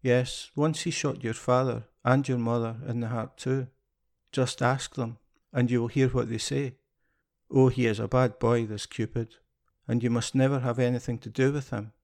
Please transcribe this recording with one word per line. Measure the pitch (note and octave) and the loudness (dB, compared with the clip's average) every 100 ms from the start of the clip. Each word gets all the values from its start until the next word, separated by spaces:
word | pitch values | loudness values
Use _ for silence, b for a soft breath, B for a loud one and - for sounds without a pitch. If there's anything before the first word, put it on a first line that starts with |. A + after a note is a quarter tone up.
Yes, | B2+ B2 B2+ - - - | 4 2 2 -8 -10 0
once | D3+ D#3 | 0 0
he | F3 | -4
shot | D#3 D3 B2+ | -2 -4 -4
your | A#2 A2 | -6 -4
father | - B2+ C3 A#2 A2 _ | 2 2 2 -2 -8 _
and | A#2+ C3+ C3+ | 2 2 2
your | B2 | -2
mother | A#2 A#2 A2+ A2+ B2+ | 0 0 -2 -6 -6
in | A#2+ | -6
the | A2+ | -4
heart | A#2+ A#2 - | -6 -6 -6
too. | B2+ C3+ B2+ _ _ _ _ _ _ | -2 -2 -4 _ _ _ _ _ _
Just | - B2+ - | -2 0 2
ask | B2 C3+ - - | 0 0 -4 -6
them, | A#2 A#2 _ _ _ | -6 -8 _ _ _
and | C3+ B2 | 0 2
you | B2 | 2
will | A#2 | 2
hear | C#3+ C3 | 2 2
what | C3 A#2 | 2 -2
they | A2+ | -4
say. | - C#3 C#3 - _ _ _ _ _ _ _ | -4 -4 -4 -10 _ _ _ _ _ _ _
Oh, | C3+ C3 | 4 4
he | B2+ A#2 | 4 2
is | G#2+ | 0
a | A2 | 0
bad | B2+ B2+ - | 2 2 2
boy, | A2+ A#2+ A2 | 2 2 0
this | G#2+ - | -6 -10
Cupid, | - A2 B2 A2 _ _ _ _ _ - | -6 -4 -4 -8 _ _ _ _ _ -4
and | A#2 | 0
you | A#2 | 2
must | A#2+ A#2 | 0 0
never | C3+ C3+ C#3 | 2 2 2
have | B2 A#2+ | -2 0
anything | B2 B2 - A#2 | 0 0 -4 -8
to | - | -6
do | G#2 C3 | 0 2
with | D3 C3+ | 0 -6
him | A2+ G#2+ _ | -10 -10 _